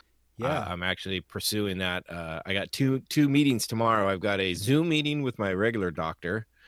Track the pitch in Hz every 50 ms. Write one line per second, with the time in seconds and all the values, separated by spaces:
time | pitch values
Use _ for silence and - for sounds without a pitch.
0 | _ _ _ _ _ _ _ - 117 135 156 - - - 90 87 90 92 90 -
1 | - 98 95 90 - _ - 101 - - 107 104 104 101 92 95 92 90 90 92
2 | - - 82 85 82 80 80 82 - 95 95 98 85 - - - 139 131 131 131
3 | - _ - 151 147 139 139 147 147 139 123 107 - - 117 110 117 113 113 107
4 | 98 98 98 87 92 104 101 98 95 92 87 80 101 123 139 156 170 175 156 151
5 | 147 147 147 147 139 127 - - 104 98 92 92 107 117 117 107 92 90 73 87
6 | 80 80 - - - 85 101 113 110 - _ _ _